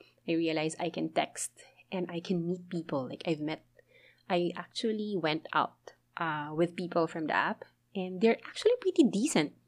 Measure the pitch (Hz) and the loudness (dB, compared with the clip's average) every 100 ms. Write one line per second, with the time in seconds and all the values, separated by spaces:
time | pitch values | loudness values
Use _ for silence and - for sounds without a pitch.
0 | - _ - 165 165 156 156 - 175 165 | -20 _ -2 0 2 0 -2 -2 -4 -4
1 | 160 160 151 - - - - _ - 190 | -2 0 -2 -4 -12 -12 -20 _ -8 -6
2 | 180 170 175 180 170 180 - 175 160 143 | -4 -4 -2 -2 0 -4 -6 -8 -4 -4
3 | 127 - - 156 151 156 _ _ - _ | -4 -6 -4 -2 -2 -6 _ _ -20 _
4 | - _ - 180 175 - 175 - 226 220 | -20 _ -2 0 0 -4 -10 -4 -2 -2
5 | 214 196 160 156 - 156 123 - - - | -2 0 0 0 0 0 0 -4 -20 -20
6 | _ - 165 151 147 156 170 175 175 175 | _ -6 -4 -2 -2 0 0 0 -2 0
7 | 160 170 151 92 151 214 - _ _ 196 | 0 0 0 2 2 -2 -10 _ _ -6
8 | 185 185 226 226 - - 427 494 381 359 | -6 2 4 4 -2 0 2 2 2 6
9 | 269 240 285 - 147 - | 6 6 2 2 2 -2